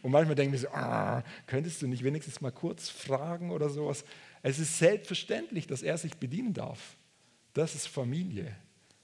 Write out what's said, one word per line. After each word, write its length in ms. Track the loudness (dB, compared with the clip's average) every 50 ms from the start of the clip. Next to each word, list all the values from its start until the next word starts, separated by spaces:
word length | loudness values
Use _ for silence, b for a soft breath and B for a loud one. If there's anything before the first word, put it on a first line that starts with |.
| B
Und 80 | 6
manchmal 240 | 8 8 8 8 6
denken 160 | 4 4 4
wir 80 | 4 0
so, 100 | 0 -2
„Ah, 520 | -2 -2 -2 0 2 2 2 2 0 0 -2 B B B B
könntest 340 | -2 -2 -2 0 -2 -4 -4
du 60 | -2
nicht 160 | -2 -2 0 0
wenigstens 380 | 0 0 -2 -6 -8 -10 -6
mal 100 | -6 -6
kurz 380 | -6 -4 -4 -6 -6 -4 -8 -12
fragen“ 640 | -12 -10 -6 -2 -2 -2 0 -2 -4 -4 -4 -4 -2
oder 180 | 0 0 0
sowas? 340 | 0 -2 -2 -2 -4 -4 -6 B B B B B B B B
Es 160 | -2 0 0
ist 180 | 0 0 2 6
selbstverständlich, 880 | 8 8 8 6 0 -4 -6 -4 -2 -2 -2 -2 -2 -4 -4 -6 -4 -4
dass 160 | -4 -4 0
er 140 | 0 -2 0
sich 180 | -2 -6 -6
bedienen 360 | -4 -6 -4 -2 -2 -2 -2 -2
darf. 440 | -2 -4 -8 -8 -10 -14 -18 -20 -20 _ _ _ b b b b b b b 0
Das 220 | 0 0 0 0
ist 100 | -6 -8
Familie. 680 | -6 -4 -4 -2 -2 0 -2 -2 -2 -4 -4 -6 -6 -8 -12 -16 -20 _ b b b b b